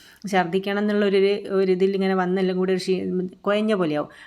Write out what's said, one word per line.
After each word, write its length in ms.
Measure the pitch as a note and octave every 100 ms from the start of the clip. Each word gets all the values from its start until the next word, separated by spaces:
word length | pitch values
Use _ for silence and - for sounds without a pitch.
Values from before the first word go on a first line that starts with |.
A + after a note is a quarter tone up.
| - -
ഛർദ്ദിക്കണം 580 | F#3 F#3+ E3+ F#3+ G3 G3+
എന്നുള്ളൊരു, 400 | G#3 G#3 G3+ G3 G3 G3+ -
ഒരു 180 | F#3+ F#3+
ഇതിൽ 220 | F#3 F#3+
ഇങ്ങനെ 200 | G3 F#3+
വന്നെല്ലാം 420 | F#3+ F3+ F#3 F#3 F#3
കൂടി 160 | F#3
ഒരു 100 | F#3
ക്ഷീ-, 140 | F#3 F#3 F#3+ F#3 F#3 -
കുഴഞ്ഞ 320 | G3+ G#3 A3
പോലെയാവും. 340 | G3+ E3 D3 - -